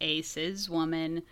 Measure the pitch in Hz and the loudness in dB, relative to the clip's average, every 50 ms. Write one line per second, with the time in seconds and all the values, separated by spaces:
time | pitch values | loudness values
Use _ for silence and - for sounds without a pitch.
0 | - 156 156 156 156 - - 151 160 175 196 196 196 185 170 165 160 160 165 160 | 0 0 0 0 -2 -4 -4 -2 -2 -2 -2 -2 -2 0 2 2 2 2 2 0
1 | 160 160 165 170 170 - | 0 0 -2 -2 -4 -8